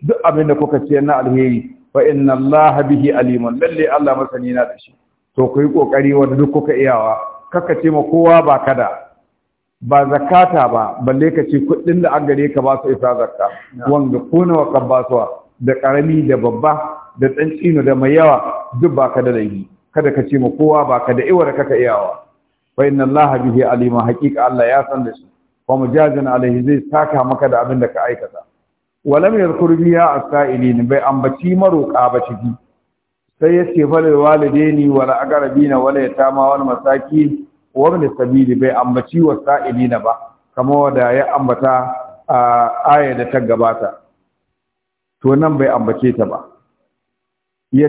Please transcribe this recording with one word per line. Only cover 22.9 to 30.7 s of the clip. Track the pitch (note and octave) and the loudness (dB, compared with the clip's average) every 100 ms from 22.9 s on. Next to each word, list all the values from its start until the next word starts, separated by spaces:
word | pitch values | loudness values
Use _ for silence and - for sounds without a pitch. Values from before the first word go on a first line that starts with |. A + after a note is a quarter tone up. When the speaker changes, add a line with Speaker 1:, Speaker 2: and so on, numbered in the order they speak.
| C#3 | 0
Speaker 1:
Allaha | C#3 C#3+ D3 C3 | 0 2 2 0
bihi | B2 A#2+ | 0 0
alima, | B2 B2 B2 A#2+ | 0 0 0 0
haqiqa | A2+ A#2+ C#3 C#3+ B2+ | -2 -2 -4 0 -2
Allah | B2+ A#2+ | 0 2
ya | C#3 C#3 | 0 -2
san | C3+ | -6
da | A#2+ | -8
shi. | - _ _ _ _ - | -10 _ _ _ _ -4
Wa | C3 | -2
mujazin | B2+ C#3+ D3+ C#3 C3+ | 0 2 2 0 -2
alaihi, | B2+ B2+ B2 | -2 0 0
zai | B2 C#3+ - | 0 0 0
saka | D3+ D3+ C#3 | -2 0 0
maka | B2+ C3 C3+ | -2 -2 0
da | A#2+ | 0
abin | B2 B2+ | -2 -2
da | A#2+ | -2
ka | - A#2+ | -4 -6
aikata. | A#2+ - - - _ _ _ _ _ | -6 -10 -16 -20 _ _ _ _ _
Wa | - D3 | -2 2
lam | F#3 A3 | 2 2
yadhkur | C3+ A#2 E3+ E3 | 0 0 2 2
biha | E3+ E3+ E3+ C#3+ - | 4 4 2 0 -2
as-sa'ilin, | D3 C#3 B2+ B2+ | -2 -2 0 0